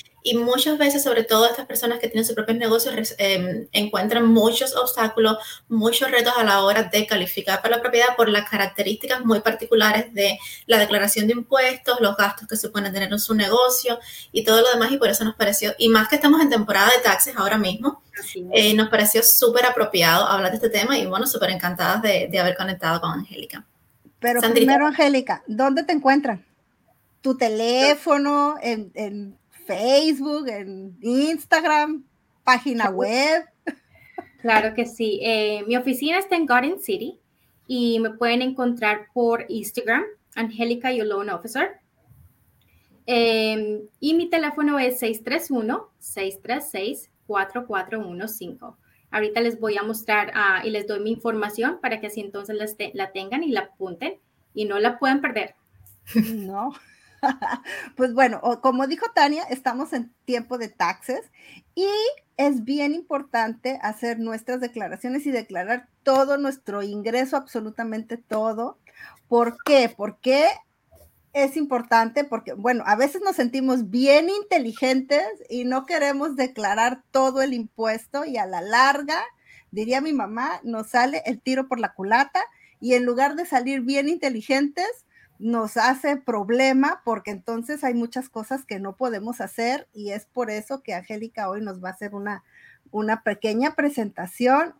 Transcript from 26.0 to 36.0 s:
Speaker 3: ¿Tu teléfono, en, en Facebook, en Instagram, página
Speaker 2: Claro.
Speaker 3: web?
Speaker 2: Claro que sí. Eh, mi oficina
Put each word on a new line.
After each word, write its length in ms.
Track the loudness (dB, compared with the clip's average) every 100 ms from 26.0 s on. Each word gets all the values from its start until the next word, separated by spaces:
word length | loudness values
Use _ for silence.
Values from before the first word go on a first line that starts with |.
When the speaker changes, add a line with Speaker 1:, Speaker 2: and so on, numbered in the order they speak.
| 4 4 2 -6 -10 _ _ _ _ _ _ _
Speaker 3:
¿Tu 180 | -4 0
teléfono, 1160 | 0 2 2 4 4 4 2 2 2 2 2 0
en, 300 | -4 -4 -6 -8
en 420 | -8 -8 -12 -16 _ -16 -8
Facebook, 840 | -2 4 6 4 2 -2 -4 -4
en 480 | -8 -10 -12 -14 -8
Instagram, 1000 | -2 2 2 -2 0 0 4 2 2 -4 -10 _ _ _
página 400 | 2 2 0 -2
Speaker 2:
Claro. 140 | -2 0
Speaker 3:
web? 480 | 0 2 2 0 -2 _ -12 -12 _ _ -20 -18 -18 _
Speaker 2:
Claro 320 | 2 2 2 -2
que 100 | -4
sí. 360 | -4 -2 -2
Eh, 400 | 0 0 0 -2 -2
mi 120 | -2
oficina 420 | 0 -2